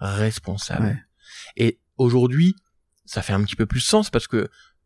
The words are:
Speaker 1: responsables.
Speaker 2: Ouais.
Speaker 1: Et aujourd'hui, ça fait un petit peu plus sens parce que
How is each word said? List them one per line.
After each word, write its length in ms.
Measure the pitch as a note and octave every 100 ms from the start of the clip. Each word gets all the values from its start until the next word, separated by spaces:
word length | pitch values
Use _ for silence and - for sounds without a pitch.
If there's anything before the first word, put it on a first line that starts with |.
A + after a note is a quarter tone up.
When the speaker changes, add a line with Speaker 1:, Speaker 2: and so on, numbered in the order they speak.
| G2 G2
Speaker 1:
responsables. 640 | A2 - - G2 - -
Speaker 2:
Ouais. 140 | G#2+ - - _ _ - - -
Speaker 1:
Et 240 | A2+ - _ -
aujourd'hui, 580 | B2 B2 B2 C#3 F3 G3 _ _ _ _
ça 180 | - -
fait 100 | -
un 100 | G2
petit 120 | G#2 -
peu 100 | A2
plus 140 | B2+
sens 300 | - G#3+ G#3+
parce 160 | A#2 -
que 220 | A2+ - - _ _